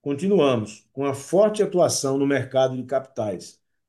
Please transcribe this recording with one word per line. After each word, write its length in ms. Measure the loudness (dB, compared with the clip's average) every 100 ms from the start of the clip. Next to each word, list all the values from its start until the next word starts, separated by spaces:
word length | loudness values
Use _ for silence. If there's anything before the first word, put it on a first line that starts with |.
continuamos 880 | -6 -4 2 4 4 2 -2 -14 _
com 140 | -6 -4
a 80 |
forte 480 | -4 0 2 2 2
atuação 560 | 0 2 2 0 -2 0
no 80 | 0
mercado 500 | 0 0 0 0 -2
de 80 |
capitais, 800 | -4 -6 -6 -6 -6 -6 -12 _ _ _